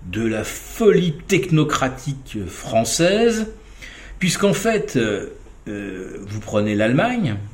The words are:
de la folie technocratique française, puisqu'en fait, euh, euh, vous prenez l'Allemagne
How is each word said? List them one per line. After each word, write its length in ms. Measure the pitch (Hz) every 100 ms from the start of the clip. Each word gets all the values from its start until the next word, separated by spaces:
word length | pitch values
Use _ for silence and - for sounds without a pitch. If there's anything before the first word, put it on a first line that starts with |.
| 90
de 160 | 95 113
la 160 | 107
folie 680 | 110 - - - 220 175 175 147 -
technocratique 1120 | 180 - 156 151 - 131 131 - 143 - 107 90
française, 1000 | - 135 113 117 - 170 202 233 220 214 - - - - - - -
puisqu'en 360 | 180 - 202
fait, 400 | 180 226 220 - 131
euh, 300 | 110 98 101 - - - -
euh, 480 | 104 101 92 92 - 101
vous 140 | 107
prenez 340 | - 107 104
l'Allemagne 640 | 104 110 131 226 247 175 104 101